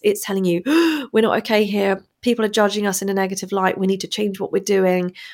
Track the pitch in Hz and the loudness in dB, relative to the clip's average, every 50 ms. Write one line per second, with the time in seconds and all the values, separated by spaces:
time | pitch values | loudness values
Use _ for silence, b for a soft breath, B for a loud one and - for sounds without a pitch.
0 | - 208 208 208 - - 196 196 190 180 170 175 185 262 302 330 339 330 311 294 | 0 0 0 0 -4 -4 -2 0 2 2 2 0 0 2 2 4 4 2 2 -2
1 | 269 226 - 220 220 214 - 214 220 - 220 214 214 196 196 208 196 196 196 190 | -6 -2 0 2 2 4 2 0 0 0 2 2 2 2 0 0 0 0 0 -2
2 | - _ _ _ - 247 233 226 220 208 208 226 208 202 202 208 208 202 185 - | -4 _ _ _ 0 0 0 2 0 0 2 2 2 2 2 0 -2 -2 -2 -2
3 | 196 196 196 196 190 185 190 190 - 185 196 196 185 185 - - 190 190 196 190 | -2 -2 0 0 0 0 -2 -6 -6 -4 -2 -2 -2 -2 -2 0 0 0 0 0
4 | - 196 - - 214 208 190 190 190 - - 196 190 - 202 190 185 185 180 180 | -2 -6 -4 -2 -2 -4 -2 -4 -6 -4 -4 -4 -2 0 2 2 4 2 2 2
5 | 180 180 180 B B B | 0 -4 -6 B B B